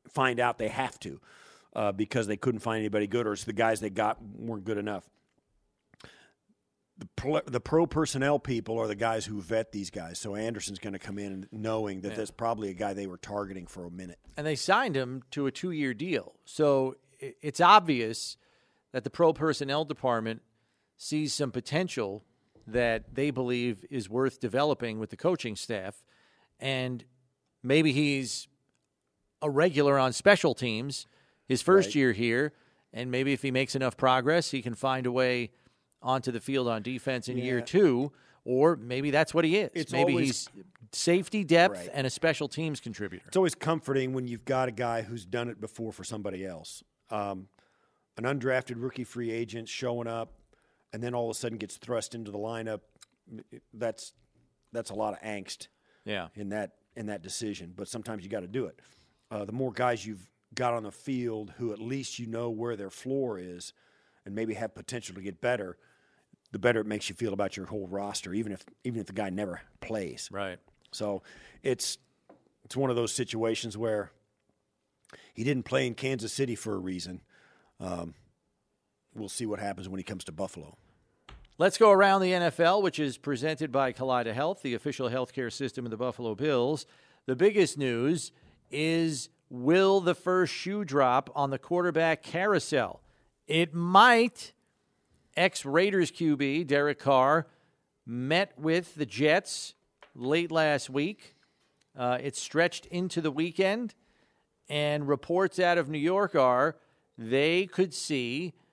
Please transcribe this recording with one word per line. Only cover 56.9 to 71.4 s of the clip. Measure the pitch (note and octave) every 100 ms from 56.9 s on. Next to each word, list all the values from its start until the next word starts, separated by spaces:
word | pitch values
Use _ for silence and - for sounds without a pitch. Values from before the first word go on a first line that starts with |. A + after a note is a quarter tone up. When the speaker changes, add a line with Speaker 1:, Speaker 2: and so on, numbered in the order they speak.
| -
Speaker 1:
in | G#2+
that | G2+
decision. | E2+ - A2 G2 F2 F2+
But | G2
sometimes | A#2+ G#2+ G#2+
you | F#2
gotta | G#2+ F2+
do | A2+ A2
it. | - _ _ _ _ -
Uh, | G#2+
the | G2+
more | A#2 C3
guys | A2 B2 A#2+ G2+
you've | G2+ F2+ _ _
got | A2 B2
on | A#2
the | G#2
field | - - C3 A#2+ A2 G#2 E2+
who | A#2+
at | G#2
least | A2+ C#3 B2+ -
you | A#2+
know | A2+ A#2+
where | A2 A#2+ A2+
their | G2
floor | - B2+ C#3 C3 G2+
is | F2+ F2 - - _ _ _ _
and | -
maybe | G2+ A2
have | G#2 A2
potential | - F#2+ B2 -
to | F#2
get | F#2+ F2+
better, | B2+ B2 F#2+ F2 _ _ _ _ _ _ _
the | G#2+
better | A#2+ A2+
it | G#2+
makes | G#2 -
you |
feel | F#2 A2+
about | G2 G2 -
your | F#2+
whole | G#2+ F#2+
roster, | G2 G2+ G2+ F#2+
even | F#2+ A2
if, | F#2+ - -
even | B2+ A2+
if | F#2+
the |
guy | F#2+ G2+
never | F#2 G2+ F2 - _
plays. | - A2 F2+ A#1 -
Speaker 2:
Right. | G2 G2 F2+ _ _ _
Speaker 1:
So | - G#2+ G2 - -